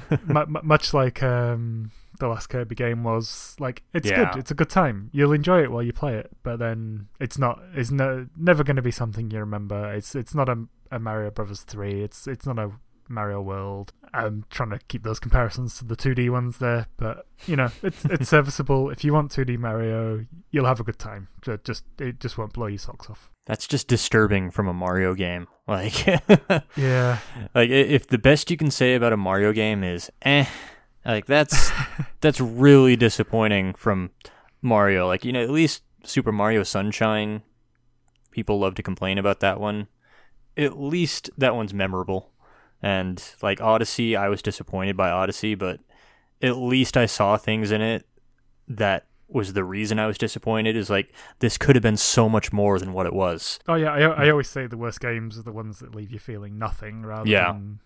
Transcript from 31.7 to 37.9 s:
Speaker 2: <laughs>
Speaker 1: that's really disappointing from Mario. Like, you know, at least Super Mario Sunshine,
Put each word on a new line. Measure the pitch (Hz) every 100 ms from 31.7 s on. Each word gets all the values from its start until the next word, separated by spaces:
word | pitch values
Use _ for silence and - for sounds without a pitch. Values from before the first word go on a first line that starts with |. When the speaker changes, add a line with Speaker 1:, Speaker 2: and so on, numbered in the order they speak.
| - 139 -
Speaker 2:
<laughs> | 143 -
Speaker 1:
that's | 156 139
really | 123 117 143 139 131 123
disappointing | 117 - 107 113 110 101 95 90
from | 113 98 92 - - - _ _
Mario. | 127 110 101 95 90
Like, | 92
you | 123
know, | 127
at | 120
least | 151 160 - - _
Super | - - 113
Mario | 107 104 110
Sunshine, | 98 101 101 - 110 107 107 107 - _ _ _ _